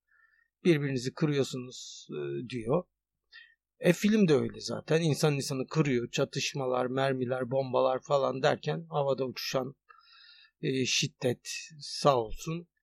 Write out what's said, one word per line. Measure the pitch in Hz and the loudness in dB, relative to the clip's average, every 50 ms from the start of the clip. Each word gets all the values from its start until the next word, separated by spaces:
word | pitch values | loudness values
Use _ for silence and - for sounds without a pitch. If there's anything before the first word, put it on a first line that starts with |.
| _ _ _ _ _ _ _ _ _ _ _ _ - | _ _ _ _ _ _ _ _ _ _ _ _ 2
Birbirinizi | 180 160 143 147 139 135 123 117 131 - | 4 4 4 2 -2 -2 -4 -4 -6 -4
kırıyorsunuz, | - 165 147 147 139 127 - - 127 127 127 123 - - - - - - - | 0 0 2 2 2 0 0 -4 -8 -10 -12 -14 -16 -16 -16 -18 -18 -14 -10
e, | 151 147 143 143 - 139 131 110 | -8 -6 -6 -4 -6 -6 -6 -8
diyor. | 127 120 - 113 143 175 - _ _ _ _ _ _ _ _ _ - - - - _ _ _ _ _ - | -8 -6 -2 0 0 0 -2 _ _ _ _ _ _ _ _ _ -20 -20 -20 -20 _ _ _ _ _ 0
E, | - 175 170 | 4 4 4
film | - - 202 220 214 202 | 4 4 4 4 6 6
de | 160 151 | 6 6
öyle | 123 117 113 104 - | 4 4 0 -6 -8
zaten. | - - 117 - - - 151 165 | -8 -8 -8 -6 -2 0 2 2
İnsan | 170 156 139 - 160 151 143 | 4 2 2 4 4 2 2
insanı | 139 127 - 139 131 123 | 2 -2 -4 -4 -4 -4
kırıyor. | - - 156 151 143 127 120 120 123 | -2 0 2 2 4 2 0 0 -2
Çatışmalar, | - - 139 - - 139 - - - 143 131 127 127 127 127 | -2 -2 -2 -2 -2 -4 -4 -4 -4 -4 -2 0 0 0 0
mermiler, | 123 127 135 135 135 131 131 123 120 127 131 131 117 | 0 0 0 0 0 0 0 -2 -2 -2 -2 -2 -2
bombalar | 135 135 135 127 123 127 131 131 131 127 | 0 0 0 0 2 2 2 2 2 0
falan | - - 143 139 135 127 127 131 139 | 0 0 2 2 2 0 0 0 0
derken | 143 127 - - 151 151 165 165 160 | 0 0 0 -2 -4 -6 -6 -6 -4
havada | 160 151 139 139 135 127 135 | -2 0 0 0 0 0 -2
uçuşan, | 127 113 - - - - 131 127 139 - _ _ - - _ _ - - - - - - - - _ _ _ | -4 -6 -8 -8 -4 -4 -4 -4 -4 -8 _ _ -20 -20 _ _ -20 -20 -20 -20 -20 -20 -20 -20 _ _ _
e, | 156 151 131 131 127 | -4 -2 0 0 0
şiddet | - - - 156 147 - - - 123 117 - - - - - - - 160 147 | 0 0 0 -2 -2 -2 -2 0 0 0 -2 -4 -10 -12 -12 -12 -16 -16 -16
sağ | - - - - - 147 135 | -14 -12 -6 0 2 4 4
olsun, | 123 113 110 - - - 165 160 175 170 _ _ _ | 4 2 -2 -6 -8 -6 -6 -8 -8 -8 _ _ _